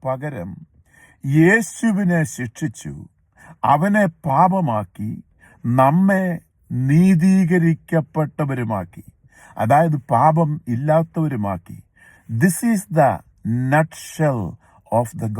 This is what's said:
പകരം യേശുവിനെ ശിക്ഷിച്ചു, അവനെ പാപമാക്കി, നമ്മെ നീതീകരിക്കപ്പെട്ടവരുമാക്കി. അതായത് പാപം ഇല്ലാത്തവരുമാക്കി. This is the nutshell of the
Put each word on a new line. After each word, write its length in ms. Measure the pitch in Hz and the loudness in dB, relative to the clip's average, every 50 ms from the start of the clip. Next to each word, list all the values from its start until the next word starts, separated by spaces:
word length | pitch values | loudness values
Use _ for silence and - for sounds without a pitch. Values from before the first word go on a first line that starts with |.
| - | -8
പകരം 440 | 131 131 127 143 151 139 98 85 98 - - 160 _ _ _ _ _ _ _ _ _ _ _ - | -8 -8 -6 -8 -10 -10 -10 -12 -12 -14 -16 -20 _ _ _ _ _ _ _ _ _ _ _ -6
യേശുവിനെ 1000 | 139 139 156 165 180 208 233 220 - - - - 226 202 196 202 175 175 165 156 - - | 0 4 4 6 6 4 2 0 -4 -8 -4 -2 0 0 0 0 0 0 0 -2 -4 -6
ശിക്ഷിച്ചു, 580 | - 123 113 _ - 160 139 - - - 76 69 - - - _ _ _ _ _ _ - - - - - 117 139 | -10 -10 -12 _ -8 -8 -8 -8 -10 -16 -14 -14 -14 -18 -20 _ _ _ _ _ _ -20 -20 -16 -4 0 2 2
അവനെ 320 | 147 175 208 202 214 202 175 - _ - 156 | 2 2 0 2 2 0 0 -2 _ -6 -4
പാപമാക്കി, 840 | 135 147 175 185 185 190 170 131 113 107 104 - _ - 107 110 - - - _ _ _ _ _ _ _ - | 0 2 2 2 2 0 -2 -2 -4 -4 -6 -8 _ -12 -10 -10 -10 -12 -16 _ _ _ _ _ _ _ -6
നമ്മെ 600 | 117 120 131 131 135 156 180 190 196 196 190 190 175 170 - _ _ _ _ _ - - 123 127 135 | -2 2 4 4 4 4 4 2 2 2 2 0 -2 -4 -6 _ _ _ _ _ -10 -6 -4 0 2
നീതീകരിക്കപ്പെട്ടവരുമാക്കി. 2250 | 143 165 185 190 190 156 170 190 190 190 190 160 185 180 165 165 160 - _ - 170 160 147 - - 156 156 - - - 151 135 135 127 120 113 110 98 87 - - - - - _ _ _ _ _ _ - - - - | 4 4 6 6 4 4 4 4 4 4 2 2 2 2 2 2 0 -2 _ -4 -2 -2 -2 -2 -4 -6 -6 -6 -4 -6 -6 -4 -4 -6 -4 -4 -4 -6 -6 -8 -14 -20 -20 -20 _ _ _ _ _ _ -20 -18 -8 -4
അതായത് 400 | 107 113 139 147 170 165 151 139 - - 123 | 0 2 4 4 4 2 0 -4 -4 -2 0
പാപം 360 | 117 139 156 160 165 165 147 151 151 - - 117 | 2 4 4 2 2 0 0 -2 -6 -6 -6 -6
ഇല്ലാത്തവരുമാക്കി. 1000 | 120 143 151 156 160 160 165 - 165 160 147 135 110 104 101 95 90 _ - 101 - - _ _ _ _ - _ _ _ - | -4 0 0 0 0 0 -2 -4 -4 -4 -4 -2 -4 -4 -4 -6 -8 _ -14 -20 -20 -20 _ _ _ _ -20 _ _ _ -8
This 280 | 113 113 147 196 170 - - | -4 0 2 0 0 0 -2
is 180 | 233 226 190 - - 165 160 | -2 -2 -2 -4 -4 0 2
the 120 | 143 123 98 78 - _ _ _ - 104 117 123 127 131 | 2 2 2 -2 -8 _ _ _ -6 -4 -4 -2 -2 0
nutshell 720 | 143 151 160 160 - - - - - - 156 147 131 117 95 80 - - _ _ _ _ _ - 107 117 | 0 0 0 -2 -6 -18 -20 -16 -6 -4 -2 -2 -2 -2 -4 -8 -10 -14 _ _ _ _ _ -4 -2 -2
of 80 | 123 117 - - | -2 -4 -6 -8
the 80 | 113 107 107 101 | -8 -8 -4 -2